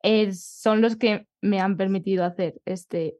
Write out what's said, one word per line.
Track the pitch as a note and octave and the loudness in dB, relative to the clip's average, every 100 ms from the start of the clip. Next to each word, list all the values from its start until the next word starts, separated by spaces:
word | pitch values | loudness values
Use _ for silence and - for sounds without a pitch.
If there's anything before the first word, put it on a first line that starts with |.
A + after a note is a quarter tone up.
Es, | - A3 G#3 F#3 - | 4 2 2 -2 -12
son | - A3 G#3+ | -2 2 4
los | A3+ A3 | 2 2
que | A#3 G#3 - _ | 0 0 -6 _
me | G3 G3 | 0 2
han | F#3+ F3+ | 0 0
permitido | F#3+ F#3+ F3+ F#3+ | 0 0 0 0
hacer | F3 F3 E3+ - - | 0 -2 -6 -6 -10
este | F#3 - E3+ D#3+ | -10 -6 -6 -6